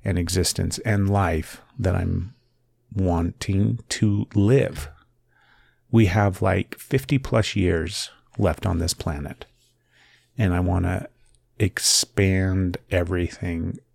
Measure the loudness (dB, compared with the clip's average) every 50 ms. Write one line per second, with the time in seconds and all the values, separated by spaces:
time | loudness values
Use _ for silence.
0 | _ 0 0 0 0 0 0 0 0 0 0 -2 -2 -2 -4 -4 -2 0 0 2
1 | 2 2 2 2 2 2 0 -2 -4 -6 -14 -20 -20 _ _ -2 -2 0 0 0
2 | 0 -2 -2 -4 -4 -6 -12 _ _ _ _ _ _ _ _ _ _ _ -4 -2
3 | 0 2 2 0 0 -2 -4 _ -4 -2 0 2 2 0 0 -2 -6 _ -2 0
4 | 2 2 2 0 -2 _ 0 2 4 4 4 4 2 0 -4 -8 -12 -12 -16 _
5 | _ _ _ _ _ _ _ _ _ _ _ _ _ _ _ _ _ _ 4 4
6 | 4 6 4 4 2 2 2 0 0 0 0 0 -2 _ -10 -20 -8 -2 -2 -2
7 | 0 0 -2 -2 0 0 0 0 0 0 0 0 2 2 2 0 -2 -4 -6 -8
8 | -10 -10 -14 _ _ _ _ 0 0 0 0 0 -2 -2 -2 0 -2 -4 -4 -4
9 | -4 -6 -6 -6 -8 -12 -12 _ -18 _ _ _ _ _ _ _ _ _ _ _
10 | _ _ _ _ _ _ _ 0 0 2 2 2 0 0 0 0 0 0 -2 -4
11 | -6 -10 _ _ _ _ _ _ _ _ _ _ -2 0 0 -2 0 0 0 0
12 | -2 -2 _ 2 2 4 4 2 2 0 0 0 0 0 -2 -6 _ _ -2 -2
13 | 0 0 0 -2 -2 -2 -4 -6 -6 -6 -4 -4 -6 -6 -8 -10 _ _